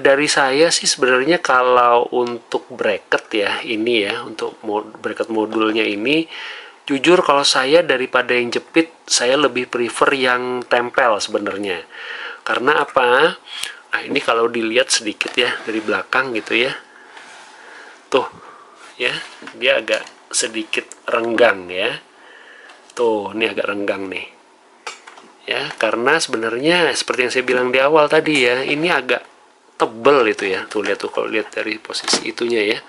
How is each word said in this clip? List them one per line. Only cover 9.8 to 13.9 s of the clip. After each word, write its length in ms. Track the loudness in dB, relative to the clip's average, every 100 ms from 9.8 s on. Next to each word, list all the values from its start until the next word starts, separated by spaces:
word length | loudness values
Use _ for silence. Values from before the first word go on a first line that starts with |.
| -4 0 0 2
yang 480 | 2 0 -2 -6 0
tempel 480 | 0 0 0 2 2
sebenarnya. 640 | 0 -4 -4 -4 -4 -6 -10 -16 -14 -14 -14 -12 -4
Karena 320 | 0 2 2
apa? 560 | 2 2 4 6 4 0 -12 -12 -12 -14 -8